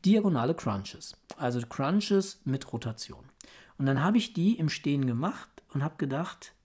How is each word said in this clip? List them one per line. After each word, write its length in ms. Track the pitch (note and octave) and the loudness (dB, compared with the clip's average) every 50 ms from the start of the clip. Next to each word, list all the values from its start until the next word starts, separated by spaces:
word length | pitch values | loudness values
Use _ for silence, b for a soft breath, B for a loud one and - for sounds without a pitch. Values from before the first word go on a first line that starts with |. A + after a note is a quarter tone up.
| - | 6
diagonale 480 | F#3 G#3+ A3 G#3 G3+ E3+ B2 A#2 C3+ E3 | 6 6 6 6 4 2 2 2 0 -2
Crunches, 600 | - - - G2+ G2 G2 - - - - - - _ _ _ - | -2 -2 -4 -4 -4 -6 -10 -14 -14 -16 -16 -16 _ _ _ -10
also 240 | - C3+ B2 A#2+ B2 A#2+ A#2+ | -4 -4 -2 -2 -2 -4 -6
Crunches 720 | - - C3+ C#3+ F#3 G#3 G3+ - G3+ G3 F#3+ G3 - _ _ | -4 -4 -2 0 2 0 2 4 2 2 2 0 -8 _ _
mit 260 | C#3 C3 C3+ - - | -4 -4 -4 -4 -6
Rotation. 520 | - B2 - A#2 A2 - - - - - - - _ _ B B B B B B B | -8 -6 -6 -6 -8 -8 -12 -14 -14 -18 -20 -20 _ _ B B B B B B B
Und 80 | B C#3 | B 0
dann 180 | C3+ C3+ C3+ | 2 2 2
hab 120 | D3 F#3 G#3+ | 2 4 4
ich 180 | A#3+ - - | 2 2 0
die 260 | - E3+ E3 G3+ A#3 - | -2 2 2 2 4 2
im 120 | D#3+ D3 | 0 -2
Stehen 360 | - - - C#3+ C#3+ C#3+ C3+ | -2 -2 -2 0 0 2 2
gemacht 440 | B2+ A#2 A#2 D3 G3 C#4 - - _ _ - _ _ - | 0 0 0 -2 -2 -4 -6 -16 _ _ -20 _ _ -4
und 100 | C#3 C#3 | -2 -2
hab 140 | D#3 - - | -2 -2 -4
gedacht 560 | D#3 C#3 C3+ C#3+ F3 - - _ - - _ _ _ | -4 -2 -2 -4 -4 -6 -10 _ -20 -20 _ _ _